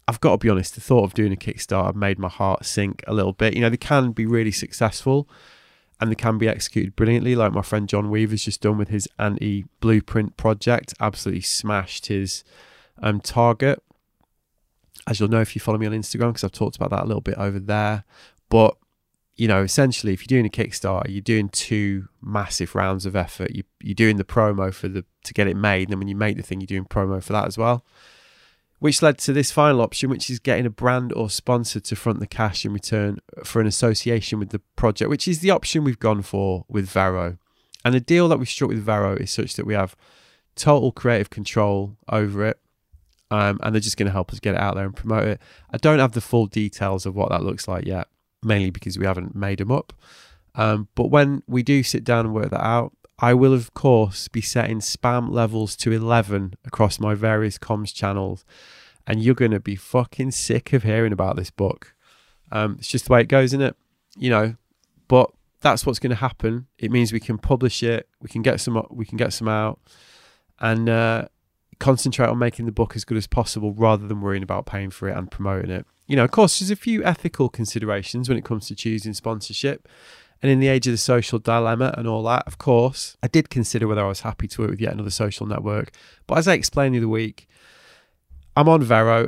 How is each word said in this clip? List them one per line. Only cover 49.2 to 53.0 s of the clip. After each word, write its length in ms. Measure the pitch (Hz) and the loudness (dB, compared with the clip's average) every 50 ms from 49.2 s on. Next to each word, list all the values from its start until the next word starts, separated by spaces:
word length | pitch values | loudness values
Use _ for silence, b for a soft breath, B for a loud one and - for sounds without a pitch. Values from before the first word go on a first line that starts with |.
| 90 - - | -4 -8 -6
made 260 | 98 101 101 98 95 | -6 -4 -4 -4 -2
'em 100 | 101 104 | -2 0
up. 220 | 127 147 - - - b b b b b b b b b b b - | 0 -2 -2 -6 -12 b b b b b b b b b b b -4
Um, 360 | - 110 110 107 107 107 - _ | 0 0 2 2 0 -2 -4 _
but 120 | - 120 - | -2 0 4
when 360 | 135 147 143 139 143 135 - - | 4 6 6 4 2 -2 -4 -2
we 160 | 123 123 120 | -2 0 2
do 180 | - 143 139 | 2 2 2
sit 220 | 127 - - 123 117 | 2 0 -2 -2 0
down 220 | 117 120 117 113 | 0 2 2 2
and 100 | 113 107 | 0 -2
work 160 | 110 104 101 | -2 -2 -2
that 120 | - - - | -2 -2 0
out, 280 | 110 117 120 117 - - _ | 0 0 0 0 -2 -6 _